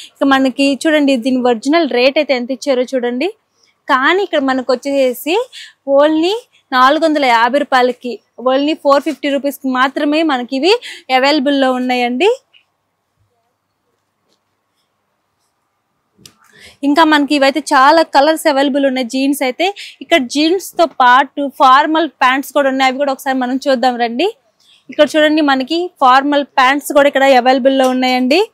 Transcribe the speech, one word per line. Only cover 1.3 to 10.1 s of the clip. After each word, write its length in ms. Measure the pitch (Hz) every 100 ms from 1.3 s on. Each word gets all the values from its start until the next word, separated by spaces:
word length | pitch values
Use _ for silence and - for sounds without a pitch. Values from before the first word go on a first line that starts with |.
| 254 247
ఒరిజినల్ 380 | 226 269 339 302 240
రేట్ 220 | 254 294
అయితే 120 | 294 254
ఎంత 100 | 247 269
ఇచ్చారో 260 | 285 247 254
చూడండి. 360 | 262 240 247 339 - _ _ _ _ -
కానీ 300 | 262 277 370 392
ఇక్కడ 140 | 311 269
మనకు 200 | 262 247 254
వచ్చేసి 600 | 277 277 262 233 294 392 523 - - _ - 277
only 340 | 302 311 349 453 - _ - 254
నాలుగు 280 | 262 311 320
వందల 180 | 302 262 226
యాభై 240 | 240 285
రూపాయలకి, 500 | 285 262 247 247 247 - _ - 247
only 240 | 262 285 311
ఫోర్ 200 | 285 285 320
ఫిఫ్టీ 220 | 269 294 277
రూపీస్ 240 | 277 277
కి 80 | 262 254
మాత్రమే 420 | 269 311 294